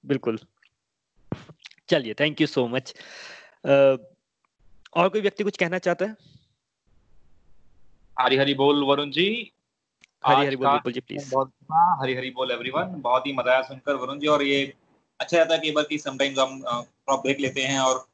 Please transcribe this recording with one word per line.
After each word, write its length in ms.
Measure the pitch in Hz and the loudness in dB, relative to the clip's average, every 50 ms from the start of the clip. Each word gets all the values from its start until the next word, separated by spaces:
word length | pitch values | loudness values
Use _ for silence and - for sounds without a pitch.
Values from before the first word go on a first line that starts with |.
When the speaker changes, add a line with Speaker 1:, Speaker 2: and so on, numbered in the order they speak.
| - | -2
Speaker 1:
बिल्कुल। 340 | - 139 131 - 120 110 110 - _ _ _ _ _ _ _ _ _ _ _ _ _ _ _ _ - - - - - 156 _ _ - - _ _ - | -4 -4 -2 -2 -4 -6 -6 -10 _ _ _ _ _ _ _ _ _ _ _ _ _ _ _ _ -12 -12 -12 -10 -20 -20 _ _ -20 -20 _ _ 0
चलिए, 240 | 175 151 127 113 107 | 0 0 0 -4 -2
thank 280 | - 147 156 147 - | -2 -2 -2 2 0
you 160 | 156 143 - | -2 0 2
so 140 | 139 123 117 | 0 0 0
much। 220 | 120 131 127 - - - - - - - - - - - - - _ _ - | -2 -4 -6 -6 -20 -20 -20 -20 -20 -20 -20 -20 -20 -20 -20 -20 _ _ 2
अ, 60 | 131 139 139 139 135 135 127 110 - _ _ _ _ _ _ _ _ _ _ _ - - - _ - - | 4 4 6 6 4 4 2 -6 -18 _ _ _ _ _ _ _ _ _ _ _ -20 -20 -20 _ -6 0
और 160 | 165 175 190 | 2 2 2
कोई 120 | 185 220 | 2 0
व्यक्ति 220 | 190 202 - - 208 | -2 -2 -2 -2 -4
कुछ 140 | 202 - | -4 -2
कहना 200 | - 180 165 180 | -2 -4 -2 -2
चाहता 280 | 185 - 180 175 - 185 | -2 -2 -2 -2 -2 -4
है? 100 | 214 214 _ _ - _ - _ _ _ _ _ _ _ _ _ _ _ _ _ _ - - - _ - _ _ _ - - - - _ _ - - - _ _ _ - - | -6 -6 _ _ -20 _ -20 _ _ _ _ _ _ _ _ _ _ _ _ _ _ -20 -20 -20 _ -20 _ _ _ -20 -20 -20 -20 _ _ -20 -20 -20 _ _ _ -2 0
Speaker 2:
हरी 160 | 127 123 131 | 2 4 4
हरी 160 | 135 139 143 143 | 4 4 2 2
बोल 300 | 139 139 143 147 143 143 | 4 4 4 4 4 4
वरुण 280 | 135 139 143 147 143 | 2 2 2 0 -4
जी। 400 | 135 151 180 202 220 240 220 - _ _ _ _ _ _ _ _ _ _ _ _ _ _ - | -2 0 0 0 0 -4 -8 -14 _ _ _ _ _ _ _ _ _ _ _ _ _ _ 2
Speaker 1:
हरी 160 | 131 127 135 | 4 4 4
Speaker 2:
आज 60 | 143 | 4
Speaker 1:
हरी 80 | 139 135 | 0 -2
बोल 120 | 127 131 | 0 2
Speaker 2:
का 60 | 139 139 | 2 2
Speaker 1:
विपुल 200 | 147 - 127 120 | 2 0 -4 -6
जी, 60 | 127 | -6
प्लीज। 300 | - - - - 139 135 | -10 -10 -12 -12 -8 -2
Speaker 2:
बहुत, 220 | 131 135 135 131 _ _ _ | 0 -2 -2 -2 _ _ _
हाँ, 380 | - 156 165 170 175 170 147 | 0 2 4 4 4 2 0
हरी 140 | 135 131 127 | -2 -4 -4
हरी 140 | 127 127 131 | -4 -6 -8
बोल 220 | 127 127 131 127 120 | -6 -6 -4 -4 -4
everyone। 340 | 117 120 127 131 156 180 185 | -4 -6 -4 -4 -4 -4 -4
बहुत 380 | 185 151 131 123 123 131 131 | -8 -6 0 2 2 2 0
ही 60 | 143 139 | -2 -6
मजा 180 | 131 117 123 | -2 2 2
आया 100 | 127 131 | 2 2
सुनकर 340 | 131 127 135 131 _ 143 143 | 2 -4 -12 -10 _ -4 -4
वरुण 240 | 131 123 127 139 147 | -4 -4 -8 -8 -4
जी। 80 | 147 | 0
और 160 | 151 151 143 139 | 2 2 2 2
ये 300 | 139 139 139 139 139 - _ _ _ _ _ _ _ _ _ | 0 0 0 -2 -4 -8 _ _ _ _ _ _ _ _ _
अच्छा 180 | - - 175 | -6 0 2
रहता 160 | 170 165 165 165 | 2 4 4 2
है 60 | 160 | 0
कि 80 | 156 | 0
एक 80 | 156 147 | -2 -2
बार 80 | 151 151 | -2 -2
की 140 | 147 156 | -2 -6
sometime 420 | 143 - 143 135 131 139 139 135 135 | -8 -6 -8 -4 -2 -2 -2 0 0
हम, 220 | 135 131 135 135 | -2 -2 -2 -10
अ, 200 | 131 123 120 120 | -8 -6 -6 -6
थोड़ा 340 | 120 _ _ _ _ - 135 | -8 _ _ _ _ -4 -4
ब्रेक 240 | 135 131 131 139 139 | -2 0 -2 -2 -2
लेते 220 | 139 131 131 135 | -2 -4 -4 -4
हैं 180 | 131 131 139 135 | -4 -2 -2 0
और 300 | 131 131 127 127 - _ | 2 2 0 0 -4 _